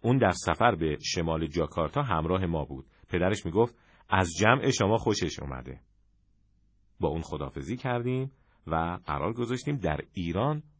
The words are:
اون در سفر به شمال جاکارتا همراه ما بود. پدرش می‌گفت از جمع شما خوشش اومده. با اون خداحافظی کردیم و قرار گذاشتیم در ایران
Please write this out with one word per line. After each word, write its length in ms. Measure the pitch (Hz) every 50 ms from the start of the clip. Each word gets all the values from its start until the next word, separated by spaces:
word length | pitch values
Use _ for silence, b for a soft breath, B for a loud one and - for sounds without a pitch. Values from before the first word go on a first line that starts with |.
اون 160 | _ 117 123 135
در 140 | 117 98
سفر 440 | 85 - - - 90 - 107 120 110
به 220 | 82 80 78 76 73 -
شمال 420 | - - 92 85 82 80 80 80 78
جاکارتا 540 | 73 85 80 76 - - 82 76 - 139 147
همراه 420 | 127 98 80 78 80 90 95 95
ما 200 | 87 82 78 73
بود. 200 | - 69 65 67 b b b b b
پدرش 360 | - 90 85 92 104 110 -
می‌گفت 300 | 92 80 101 117 120 - b b b b b b b
از 200 | - 95 95 87 80 82
جمع 300 | 101 110 123 139 - 135
شما 280 | 123 - 107 98 107 113
خوشش 420 | - 117 104 - - 80 73 -
اومده. 420 | 69 67 65 64 64 65 65 65 _ _ _ _ _ _ _ _ _ _ _ _ _ _ _ _ _ _ _ _ _ _ _ _
با 80 | - 78
اون 140 | 73 82
خداحافظی 560 | 80 - - 76 71 67 - - - 80 113 123
کردیم 540 | - 135 123 120 120 123 127 131 131 135 b b b b b b b -
و 320 | 80 80 82 85 87 87 -
قرار 280 | - 76 71 71 90 117
گذاشتیم 440 | 120 120 117 127 127 - - 147 139
در 220 | 92 82 76 73 - - _
ایران 500 | - 87 82 82 92 113 143 151 151 151 - _ _